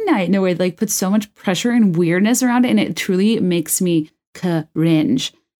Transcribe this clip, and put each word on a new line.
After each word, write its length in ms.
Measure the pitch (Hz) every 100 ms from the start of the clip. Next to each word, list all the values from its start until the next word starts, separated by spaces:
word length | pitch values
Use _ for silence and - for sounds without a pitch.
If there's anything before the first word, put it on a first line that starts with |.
night." 240 | 415 233 175
No, 160 | 196
it, 140 | 185 175
like, 180 | 180 -
puts 160 | 220
so 160 | - 185
much 240 | 214 -
pressure 360 | _ - 180 247
and 260 | 240 202 165
weirdness 460 | 170 180 214 247
around 240 | 254 247 247
it. 40 |
And 100 | 214
it 160 | - 165
truly 440 | - 185 214 226
makes 400 | 180 170 160 -
me 300 | 180 165 156 _ _
cringe. 960 | - 180 165 156 - 160 160 120 - - - _